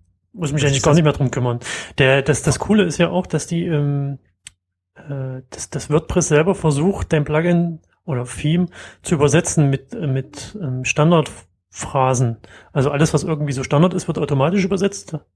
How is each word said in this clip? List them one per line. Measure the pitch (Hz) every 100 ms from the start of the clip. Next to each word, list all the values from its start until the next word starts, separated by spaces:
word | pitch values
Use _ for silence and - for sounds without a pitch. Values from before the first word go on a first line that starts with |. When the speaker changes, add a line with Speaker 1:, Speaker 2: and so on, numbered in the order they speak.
| _ _ _
Speaker 1:
muss | 214 151
mich | 147
Speaker 2:
Das | 143
Speaker 1:
eigentlich | 135
Speaker 2:
ist |
Speaker 1:
gar | 165
Speaker 2:
das | 156
Speaker 1:
nicht | 151
mehr |
drum | 139 127
kümmern. | 131 123 120 - - - -
Der, | 131 135
das, | 139 139
das | - -
Coole | - 214
ist | 180 151
ja | 170
auch, | 175 185
dass | 156 -
die, | 170 175
ähm, | 151 143 143 139 135 _ _ - _ _ _ _ _
äh, | - 139 131 131 -
dass, | - -
dass | - -
WordPress | 151 - 180 160
selber | 151 165
versucht, | 190 160 139 175 190 -
dein | 156 147
Plugin | 151 175 175 170 160 _ _ -
oder | 127 123
Theme | - 147 170 180 - - -
zu | - 160
übersetzen | 147 147 - - 143
mit, | 135 - -
äh, | 156
mit, | 131 131 - - 208
ähm, | 151 127 127
Standardphrasen. | - 156 175 147 - - _ _ - - 139 131 127 123 113 - - _
Also | 151 135
alles, | 143 160 156
was |
irgendwie | - 151 147
so | 131
Standard | 131 147 180 175
ist, | -
wird | 160
automatisch | 156 135 143 196
übersetzt | 185 190 196 - - 151 _